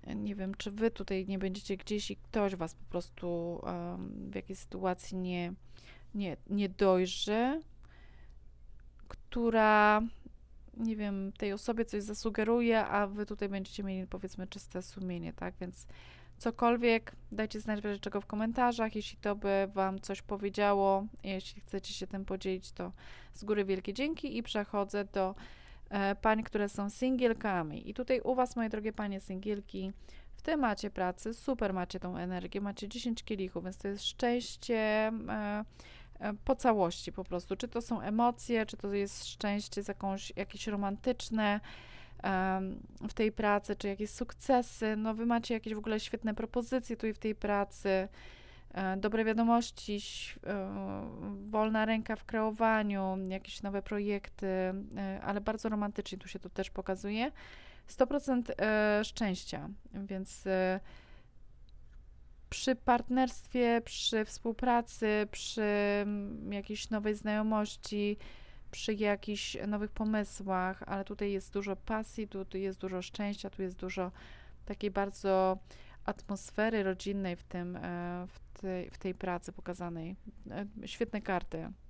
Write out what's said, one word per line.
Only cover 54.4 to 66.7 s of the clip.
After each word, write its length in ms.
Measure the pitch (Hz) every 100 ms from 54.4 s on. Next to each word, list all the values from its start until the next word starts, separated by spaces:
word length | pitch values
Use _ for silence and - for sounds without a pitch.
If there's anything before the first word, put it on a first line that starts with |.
| 196
e, 760 | 185 185 190 202 - 196 190
ale 180 | - 202
bardzo 280 | 208 214 226
romantycznie 480 | 214 208 208 - 185
tu 100 | 190
się 120 | 185
to 100 | 185
też 200 | - 190
pokazuje. 600 | - 190 190 202 214 262 - - - - - -
Sto 200 | - 254
procent, 440 | 285 269 254 233 -
e, 400 | 214 214 214 208
szczęścia, 680 | 220 - 214 185 - - 156 202 -
więc... 540 | - 196 190 190 - 196
e, 320 | 185 185 185 - - - - - - - - - - - - - - - - -
przy 260 | - - 254
partnerstwie, 1080 | - 240 - 254 254 - - 247 240 233 233
przy 400 | - - 226 214
współpracy, 1000 | - 226 220 247 240 233 - 220 214 208
przy, 320 | - - - 208 208 202 202
mm, 520 | 208 208 202 220 -
jakiejś 360 | 202 202